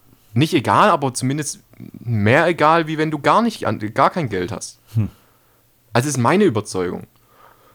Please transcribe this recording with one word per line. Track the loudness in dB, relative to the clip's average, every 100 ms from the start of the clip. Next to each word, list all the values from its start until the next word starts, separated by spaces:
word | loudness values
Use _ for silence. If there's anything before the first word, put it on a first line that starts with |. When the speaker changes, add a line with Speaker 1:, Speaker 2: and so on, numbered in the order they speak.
| _ _ _
Speaker 1:
Nicht | 0 0
egal, | 2 2 4 4
aber | 2 0
zumindest | -4 -4 -4 -6 -12 _ -20 -20 -14
mehr | -6 0 4 4 2
egal, | 2 2 2 0
wie | -2
wenn | -4
du | -2
gar | 2 2
nicht | 2 -2 -4
an, | -4 -4
gar | 0 0
kein | 0 -4
Geld | -4 -6
hast. | -8 -12 -18 _ -4
Speaker 2:
Hm. | -4 -6 _ _ _ _ _ _ _
Speaker 1:
Also | -4 -2
ist | 0
meine | 0 2 2
Überzeugung. | 0 -4 -6 -6 -6 -12 _ _ _ -20 _ _